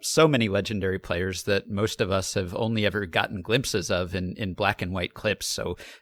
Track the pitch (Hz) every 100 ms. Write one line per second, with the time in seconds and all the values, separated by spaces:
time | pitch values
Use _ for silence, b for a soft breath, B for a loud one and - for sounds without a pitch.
0 | - - 160 139 113 98 95 104 95 92
1 | - 87 92 90 - 98 - 98 110 -
2 | 101 95 92 - 92 - 113 113 104 101
3 | 98 110 95 101 92 117 127 104 82 92
4 | 90 92 90 - 101 87 101 104 92 92
5 | 90 - 107 98 - - - 87 b b